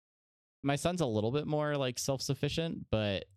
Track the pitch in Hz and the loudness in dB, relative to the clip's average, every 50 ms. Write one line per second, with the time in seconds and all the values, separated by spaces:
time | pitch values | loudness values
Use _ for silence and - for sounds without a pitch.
0 | _ _ _ _ _ _ _ _ _ _ _ _ - 139 143 147 - 165 180 175 | _ _ _ _ _ _ _ _ _ _ _ _ -2 0 0 2 0 0 0 2
1 | 160 127 110 107 101 113 127 147 151 156 151 151 151 147 147 143 135 127 123 - | 2 2 2 2 2 2 0 0 0 0 0 0 0 0 0 0 0 -2 -2 -2
2 | - - 135 127 - - 139 - - 143 - - 165 165 - - - - - 110 | -2 -2 -2 -2 -2 -2 -2 0 0 -2 0 -2 -2 -2 -4 -6 -4 -2 0 2
3 | 107 104 98 90 - - - | 2 2 0 0 -2 -4 -4